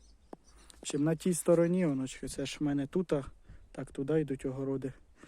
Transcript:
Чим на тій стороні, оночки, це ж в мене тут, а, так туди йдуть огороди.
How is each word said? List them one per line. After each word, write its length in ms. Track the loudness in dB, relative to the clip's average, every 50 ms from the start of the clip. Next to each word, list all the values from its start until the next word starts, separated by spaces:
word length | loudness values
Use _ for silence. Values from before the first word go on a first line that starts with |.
| -20 -20 -20 -20 _ _ -20 -20 _ -20 -20 -20 -20 -20 -20 -14 -10
Чим 180 | -6 -2 0 2
на 120 | 2 2
тій 180 | 2 2 0 0
стороні, 520 | 2 4 6 6 6 6 4 4 2 2
оночки, 420 | 2 2 0 -2 -4 -6 -8 -10 -8
це 180 | -6 -6 -6
ж 100 | -6 -4 -4
в 20 | -2
мене 240 | 0 0 0 -2
тут, 260 | 0 -2 -2 0 2 0
а, 120 | -2 -2 -4 -12 -18 -20 -20 -20 -20 -20 -16 -12
так 180 | -12 -12 -10
туди 300 | -8 -6 -2 0 2 2
йдуть 260 | 2 0 -2 -4 -4
огороди. 460 | -4 -4 -4 -4 -4 -2 -4 -4 -6 -8 -10 -16 -20 -20 -20 -20